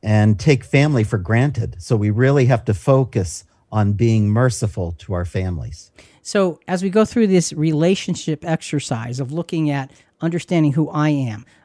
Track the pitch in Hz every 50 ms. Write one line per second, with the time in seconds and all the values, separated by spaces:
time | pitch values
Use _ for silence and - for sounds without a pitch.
0 | - 107 107 107 107 110 104 - - 156 143 - - - - 139 143 151 147 117
1 | 107 - - 95 87 107 113 117 131 147 - 113 101 85 - - - - 123 104
2 | 104 107 104 113 127 135 139 147 127 120 127 113 - - 101 - - - 135 135
3 | 131 - - 107 90 82 - - - _ _ _ _ _ - 110 101 101 101 92
4 | 117 117 113 110 104 104 104 117 127 127 117 - - 92 - 101 87 87 87 -
5 | - - 98 87 87 85 - 98 92 92 87 78 87 117 76 - - _ _ -
6 | - _ _ _ _ - - 208 190 180 156 - _ - 185 180 190 196 175 220
7 | 220 - - 240 226 196 185 180 160 - - 151 151 160 156 147 165 180 196 -
8 | - - 175 - - - 156 - - 175 160 - - - - 147 - - 120 113
9 | 113 120 123 127 139 123 147 165 170 - 180 165 156 147 143 139 135 135 _ _
10 | _ _ _ _ 156 165 170 170 - - 180 170 156 147 127 160 156 - - 151
11 | 151 156 147 139 131 117 107 101 - - _ _